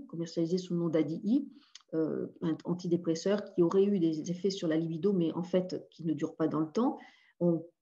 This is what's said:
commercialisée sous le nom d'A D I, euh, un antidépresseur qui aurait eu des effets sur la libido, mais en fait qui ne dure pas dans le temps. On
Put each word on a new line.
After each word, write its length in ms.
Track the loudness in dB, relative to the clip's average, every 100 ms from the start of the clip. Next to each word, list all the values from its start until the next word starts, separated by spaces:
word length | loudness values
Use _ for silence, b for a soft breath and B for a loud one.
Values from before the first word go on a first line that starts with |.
| -8
commercialisée 500 | -8 -4 -2 0 0
sous 160 | 0
le 60 | 0
nom 100 | 2
d'A 140 | 2
D 160 | 0 -2
I, 240 | 2 2 B B B B _ -2
euh, 320 | -2 -2 -6 -4
un 140 | -4 -2
antidépresseur 800 | -2 -4 0 0 0 -2 0 0 0
qui 100 | 2
aurait 200 | 4 4
eu 160 | 4 4
des 300 | 2 0 -4
effets 220 | -2 -2
sur 160 | 0 0
la 100 | 0
libido, 340 | 0 0 2
mais 220 | 2 2
en 100 | 0
fait 440 | 0 0 0 -6 -10
qui 160 | -6 -4
ne 80 |
dure 220 | -2 -4 -2
pas 120 | 0
dans 120 | 0
le 120 | -2
temps. 280 | 0 0 B B B B 0
On 260 | 2 2 -2 _